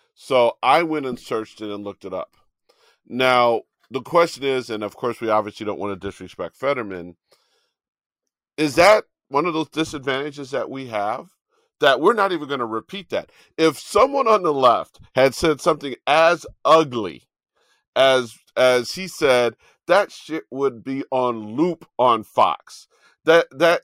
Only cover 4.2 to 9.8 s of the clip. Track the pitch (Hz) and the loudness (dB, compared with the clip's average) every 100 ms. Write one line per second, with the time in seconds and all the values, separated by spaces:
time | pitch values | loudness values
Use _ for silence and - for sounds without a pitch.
4.2 | 170 - 139 131 120 107 104 - 123 113 | 2 0 -4 -4 -4 -6 -8 -6 -6 -4
5.2 | 113 107 104 - 104 82 101 95 98 - | 0 0 -2 -6 -8 -6 -6 -8 -10 -12
6.2 | 90 - 85 _ 135 135 107 92 87 87 | -16 -12 -12 _ -4 -4 -6 -10 -14 -18
7.2 | _ _ _ _ _ _ _ _ _ _ | _ _ _ _ _ _ _ _ _ _
8.2 | _ _ _ - 156 135 185 214 - _ | _ _ _ -4 -2 4 6 4 0 _
9.2 | _ 139 170 160 151 147 | _ -2 -2 -4 -6 -6